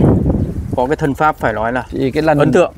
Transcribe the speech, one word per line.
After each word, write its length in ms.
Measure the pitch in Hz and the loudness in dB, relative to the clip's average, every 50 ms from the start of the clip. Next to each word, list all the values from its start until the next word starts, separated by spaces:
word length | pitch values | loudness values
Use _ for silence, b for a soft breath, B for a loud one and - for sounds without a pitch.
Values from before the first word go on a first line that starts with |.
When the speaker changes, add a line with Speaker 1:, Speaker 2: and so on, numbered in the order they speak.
| - - - - - - - - - - - - - - - | 4 4 2 2 0 0 -2 -2 -2 -4 -6 -8 -8 -6 -4
Speaker 1:
có 100 | 131 123 | -2 -2
cái 100 | 131 151 | -2 -2
thân 180 | - 156 143 127 | -2 -2 -2 0
pháp 220 | - 156 151 147 | 2 0 0 0
phải 160 | - - 120 110 | 0 -2 -2 -2
nói 200 | 107 110 117 123 | -2 -2 -2 -2
là 140 | 127 117 - | -4 -6 -6
Speaker 2:
Thì 200 | - 131 135 131 | -6 -4 -4 -2
cái 120 | 120 156 156 | -2 0 0
lần, 160 | 160 151 143 | 2 2 2
Speaker 1:
ấn 140 | 143 131 127 | 2 4 4
tượng. 200 | 185 170 - - | 2 2 2 -2